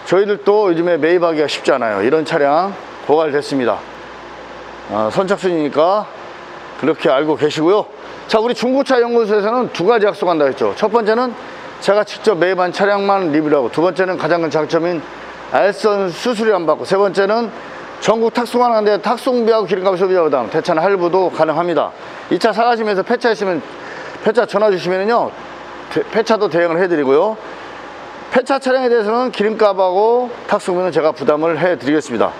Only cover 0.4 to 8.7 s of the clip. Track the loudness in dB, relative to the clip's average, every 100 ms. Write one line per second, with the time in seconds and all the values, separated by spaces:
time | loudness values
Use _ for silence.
0.4 | 2 4 2 2 2 2 2 4 2 2
1.4 | -2 0 0 2 0 2 2 2 0 0
2.4 | 2 2 0 -6 -14 -12 0 2 2 -2
3.4 | -2 0 0 -2 -6 -18 -18 -18 -18 -18
4.4 | -18 -18 -18 -18 -6 -2 0 0 0 0
5.4 | 0 0 0 2 2 2 -4 -14 -18 -18
6.4 | -18 -18 -16 -4 -2 0 2 2 2 0
7.4 | 0 2 2 2 0 -12 -18 -18 -2 0
8.4 | 0 0 0